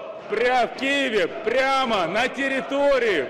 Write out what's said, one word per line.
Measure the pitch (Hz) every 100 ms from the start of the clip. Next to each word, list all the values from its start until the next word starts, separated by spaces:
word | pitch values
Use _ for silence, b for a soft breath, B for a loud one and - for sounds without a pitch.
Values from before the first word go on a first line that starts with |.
| - - -
пря-, | 214 247 254 226
в | -
Киеве, | 269 277 269 214 165
прямо | - 214 254 269 269 254 208 160
на | 208 254
территории | 254 269 269 - 277 285 269 233 170